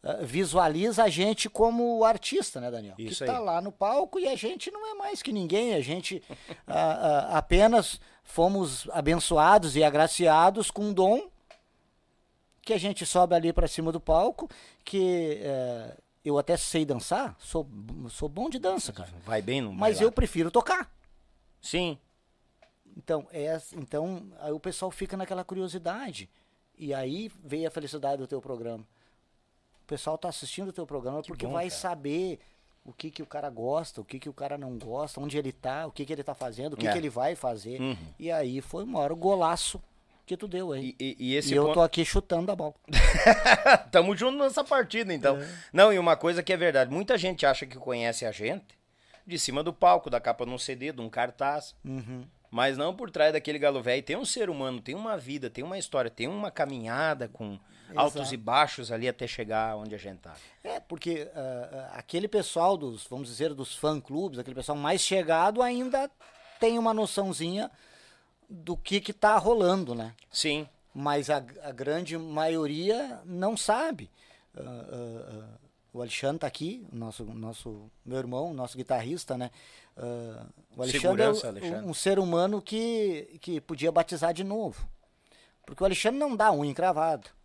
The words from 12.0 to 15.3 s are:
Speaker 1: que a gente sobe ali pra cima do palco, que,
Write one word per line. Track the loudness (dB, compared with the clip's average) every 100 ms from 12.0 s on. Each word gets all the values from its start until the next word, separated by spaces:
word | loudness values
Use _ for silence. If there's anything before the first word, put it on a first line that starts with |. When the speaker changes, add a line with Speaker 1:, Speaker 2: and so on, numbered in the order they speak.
| _ _ _ _ _ _
Speaker 1:
que | -2
a | 0
gente | 0 -4
sobe | 0 4 6
ali | 6 4
pra | 2 2
cima | 0 -2
do | -2
palco, | 2 4 4 0 -12 -12 -20 _
que, | -4 0 2 2 0